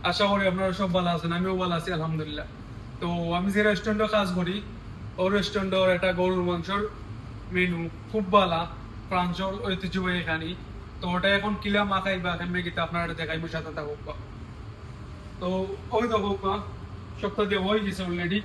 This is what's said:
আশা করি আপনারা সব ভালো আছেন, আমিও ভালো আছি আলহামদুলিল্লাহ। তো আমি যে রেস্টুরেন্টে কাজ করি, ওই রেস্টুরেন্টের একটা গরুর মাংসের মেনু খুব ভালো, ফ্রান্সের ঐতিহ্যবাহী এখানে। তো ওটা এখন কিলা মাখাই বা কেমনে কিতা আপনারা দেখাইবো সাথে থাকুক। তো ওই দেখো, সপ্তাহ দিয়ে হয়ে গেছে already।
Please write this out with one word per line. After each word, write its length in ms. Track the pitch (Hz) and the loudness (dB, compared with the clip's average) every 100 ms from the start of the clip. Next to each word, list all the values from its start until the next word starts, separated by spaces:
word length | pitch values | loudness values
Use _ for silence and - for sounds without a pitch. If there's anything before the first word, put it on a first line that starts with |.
| 175 | 0
আশা 140 | 175 202 | 2 4
করি 140 | 202 196 | 4 4
আপনারা 220 | 180 190 185 | 2 0 2
সব 100 | 196 180 | 2 2
ভালো 140 | 175 170 | 2 0
আছেন, 160 | 165 170 | 0 0
আমিও 160 | 185 185 | 0 2
ভালো 120 | 180 170 | 2 0
আছি 120 | 170 170 | 0 -2
আলহামদুলিল্লাহ। 500 | 160 160 151 147 - - - - - - | 0 -2 -4 -6 -8 -12 -12 -12 -12 -6
তো 60 | 175 170 170 170 | -2 0 0 2
আমি 100 | 190 | 4
যে 60 | 196 | 6
রেস্টুরেন্টে 440 | 208 202 220 214 214 214 | 6 4 2 2 4 4
কাজ 120 | 190 180 | 2 2
করি, 180 | 175 202 - - - - - - | 0 -2 -6 -12 -12 -10 -10 0
ওই 80 | 185 202 | 2 4
রেস্টুরেন্টের 520 | 190 208 190 185 185 180 | 2 0 2 4 6 6
একটা 140 | 185 180 | 4 4
গরুর 240 | 185 185 175 | 4 4 2
মাংসের 340 | 175 165 202 214 - - - - - - | 0 0 -2 -2 -6 -12 -12 -12 -12 -4
মেনু 260 | 180 180 170 165 - - | 2 2 2 -2 -6 -4
খুব 140 | 220 185 202 | -2 6 6
ভালো, 260 | 185 165 170 - - - - | 6 2 -2 -6 -12 -12 -2
ফ্রান্সের 460 | 185 180 175 190 196 196 | 0 2 0 -2 -2 -2
ঐতিহ্যবাহী 500 | 180 185 185 180 175 | -2 -2 -2 0 0
এখানে। 260 | 165 160 160 185 - - - - | 0 -2 -4 -8 -10 -12 -12 -6
তো 40 | 180 | -2
ওটা 140 | 180 190 196 | 2 4 4
এখন 140 | 208 202 | 2 -2
কিলা 200 | 208 202 202 | 2 2 4
মাখাই 260 | 190 190 185 | 2 0 0
বা 80 | 180 170 | -2 -2
কেমনে 220 | 175 180 170 | -2 -2 -2
কিতা 140 | 170 165 | -2 -2
আপনারা 180 | 170 170 165 | -2 -2 -4
দেখাইবো 260 | 156 160 165 | -4 -4 -4
সাথে 160 | 160 160 156 | -6 -6 -8
থাকুক। 320 | 147 147 151 151 - - - - - - - - - - - - | -8 -8 -10 -10 -12 -14 -14 -12 -14 -14 -14 -14 -14 -14 -14 -6
তো 80 | 185 185 190 - - 220 | -2 0 -2 -4 0 2
ওই 80 | 233 | 4
দেখো, 180 | 220 202 196 196 202 - - - - - - | 2 2 0 0 0 -4 -10 -12 -12 -12 -4
সপ্তাহ 240 | 202 214 202 | -4 0 2
দিয়ে 120 | 202 185 | 2 2
হয়ে 140 | 220 | 2
গেছে 180 | 202 170 185 | 2 -2 -2
already। 320 | 175 170 202 | -2 0 0